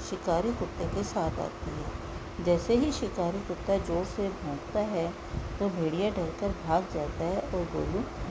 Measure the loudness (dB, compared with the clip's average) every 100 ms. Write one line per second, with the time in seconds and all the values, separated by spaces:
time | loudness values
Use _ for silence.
0 | -6 -2 2 4 4 0 -2 -2 -2 0
1 | 0 0 0 0 -4 -4 -6 -4 -4 -6
2 | -6 -8 -8 0 4 4 6 4 4 2
3 | -2 0 0 0 -2 -2 2 2 4 0
4 | 0 -2 -2 -2 -4 -4 -2 0 2 2
5 | 0 -2 -6 -4 -4 0 0 2 0 2
6 | 2 2 -2 0 -2 0 2 2 2 -2
7 | -2 0 0 0 0 0 0 0 0 0
8 | -2 -4 -4